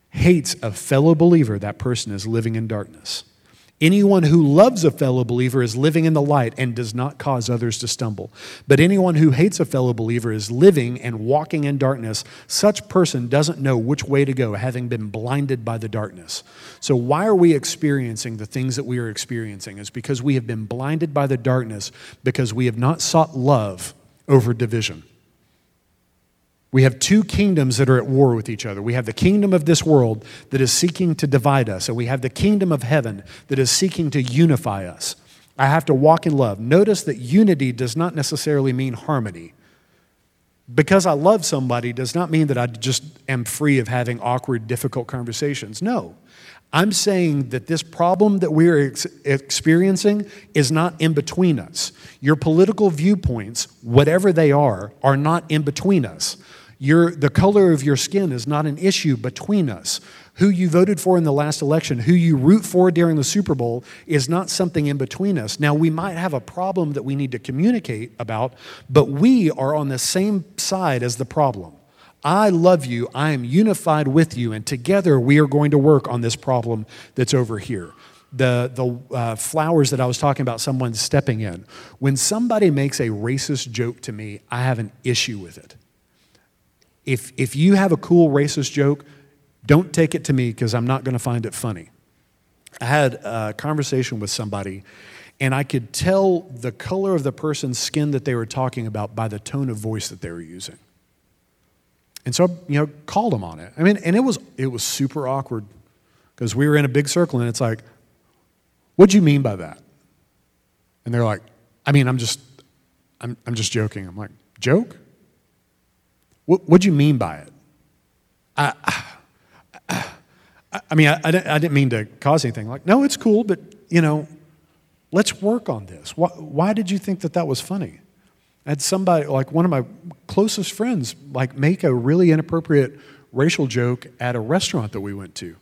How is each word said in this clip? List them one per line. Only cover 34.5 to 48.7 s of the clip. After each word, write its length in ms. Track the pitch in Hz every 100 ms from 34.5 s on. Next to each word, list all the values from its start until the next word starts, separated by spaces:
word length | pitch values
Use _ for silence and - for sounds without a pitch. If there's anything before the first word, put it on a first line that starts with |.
| 131 113 98 87
us. 300 | 78 - - _ _ _ -
I 100 | 135
have 180 | 156 -
to 80 |
walk 320 | 135 151 165 170
in 100 | 139
love. 240 | 117 98
Notice 440 | 117 170 208 196
that 160 | - 120
unity 520 | 120 185 208 147 131
does 240 | 120 123 151
not 200 | 175 151
necessarily 580 | 139 151 156 143 135
mean 220 | 127 135 117
harmony. 580 | - 139 107 85 82 _ _ _ _ _ _ _ _ _ _ _ - 120
Because 300 | 151 190 175
I 80 |
love 320 | 143 180 220 156
somebody 480 | 143 127 120 123
does 200 | 120 127
not 160 | 170 170
mean 180 | 160 147
that 100 | 123
I 100 | 120
just 340 | 117 123 123 151 - -
am 160 | 127 113
free 340 | - 147 135
of 80 | 110
having 320 | 123 120 117
awkward, 480 | 110 127 - 117 110
difficult 400 | 127 135 135 120
conversations. 760 | 127 120 107 147 135 107 110
No. 340 | 196 233 85 - _ - - - _
I'm 180 | 151 208
saying 580 | 185 208 185 170 143 123
that 180 | 123 123
this 140 | 165
problem 580 | - - 175 185 208 196
that 120 | 165
we're 360 | 156 170